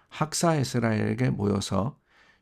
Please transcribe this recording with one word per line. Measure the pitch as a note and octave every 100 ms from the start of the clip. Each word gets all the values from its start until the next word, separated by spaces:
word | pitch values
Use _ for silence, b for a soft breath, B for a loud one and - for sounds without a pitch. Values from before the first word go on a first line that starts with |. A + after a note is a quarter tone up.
| b
학사 | - D#3 - E3+ D#3
에스라엘에게 | B2+ B2 A2+ G#2+ G#2+ A2 B2+
모여서 | G#2 G2+ G2+ - F#2+ A2+ - b b b b